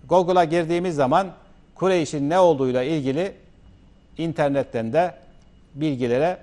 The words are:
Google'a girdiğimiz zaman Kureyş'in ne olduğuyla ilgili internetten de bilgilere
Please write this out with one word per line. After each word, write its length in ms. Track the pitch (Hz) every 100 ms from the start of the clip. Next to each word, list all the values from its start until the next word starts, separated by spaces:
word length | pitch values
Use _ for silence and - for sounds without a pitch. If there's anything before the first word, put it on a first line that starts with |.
| -
Google'a 360 | 170 175 185
girdiğimiz 500 | 170 165 160 170 180
zaman 380 | 151 131 160 190 - - - -
Kureyş'in 560 | - 180 180 151 151 143
ne 80 | 175
olduğuyla 440 | 180 147 131 127
ilgili 520 | 131 160 131 135 196 - - - - - - - _ -
internetten 720 | 165 156 143 139 127 123 113
de 220 | 143 175 - - - - - -
bilgilere 640 | 139 156 131 123 120 160 185